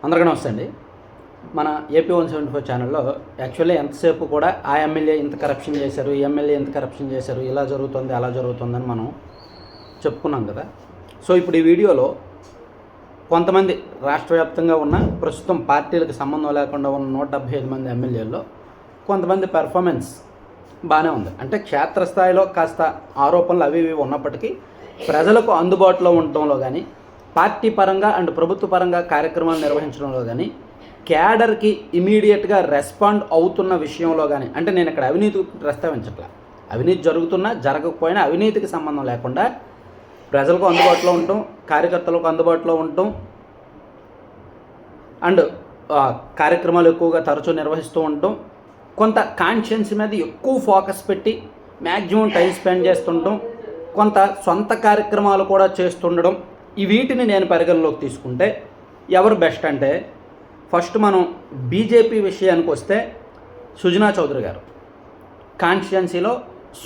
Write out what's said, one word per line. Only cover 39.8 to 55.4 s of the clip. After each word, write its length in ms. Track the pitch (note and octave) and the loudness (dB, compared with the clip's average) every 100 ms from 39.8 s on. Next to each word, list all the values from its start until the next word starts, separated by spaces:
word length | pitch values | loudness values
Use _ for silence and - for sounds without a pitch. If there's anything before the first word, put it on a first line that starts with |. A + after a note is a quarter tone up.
| - - - - - | -20 -20 -20 -20 -2
ప్రజలకు 340 | C#3 C#3 F3 F#3 | 0 2 2 4
అందుబాటులో 460 | E3+ - - F3+ | 4 4 4 2
ఉండటం, 340 | E3+ E3 G#3 - - - | 2 0 -4 -4 -16 -2
కార్యకర్తలకు 580 | D#3 E3+ F3 F3 E3+ E3 | 0 2 0 0 0 0
అందుబాటులో 480 | D#3+ E3 E3 E3 D#3+ | 2 2 2 0 0
ఉండటం 380 | D#3+ D3 G#3 - - - - - - - - - - - - - - - - - - - - - F3 | 0 -2 -2 -4 -16 -20 -20 -20 -20 -20 -20 -20 -20 -20 -20 -20 -20 -20 -20 -20 -20 -20 -20 -6 2
and, 140 | F3+ C#3 - - - - | 4 2 -2 -20 -20 -2
ఆ, 280 | D3+ C3 B2 - - | 2 2 -2 -12 0
కార్యక్రమాలు 500 | D3+ F3 E3+ F3 E3 | 2 2 2 4 4
ఎక్కువగా 300 | E3 E3+ E3 | 4 2 0
తరచూ 340 | D#3 D3 D#3 | 0 -2 0
నిర్వహిస్తూ 480 | D#3+ D3+ D#3+ D3+ E3 | -2 -2 -4 -4 -4
ఉండటం, 360 | D#3 D3 F#3 A3 - - - - - - | -2 -2 -2 -4 -14 -20 -20 -20 -18 0
కొంత 220 | A3 G#3+ | 2 2
కాన్షియన్స్ 760 | - - F3+ A3+ G#3+ A3 G#3 | -2 0 0 0 -2 -4 -2
మీద 200 | G#3 G#3+ | -2 -2
ఎక్కువ 460 | G#3 D#3 - C4 C4 | -4 -6 -4 -2 0
ఫోకస్ 500 | - F#3+ G3 F#3+ - | 4 2 2 -8 -4
పెట్టి 340 | F#3+ G#3+ A3+ - - - - | -2 -2 -4 -12 -20 -20 -10
మ్యాక్సిమం 480 | E3 F#3+ F3+ G#3 G#3+ | -4 -4 0 2 2
టైమ్ 240 | G3 F3+ | 2 2
స్పెండ్ 340 | F3+ F#3+ F#3 F#3 | 2 0 2 2
చేస్తుండటం, 540 | F3 - E3+ F#3+ G#3 - - - - - - | 2 2 0 0 -2 -6 -12 -14 -14 -8 2
కొంత 400 | G#3 G#3 G3 F#3+ - | 2 4 2 2 -2
సొంత 280 | F3 G#3 | 0 0
కార్యక్రమాలు 720 | A3 G#3+ G#3 G#3 G#3 G3+ G3 | 0 2 2 2 0 2 2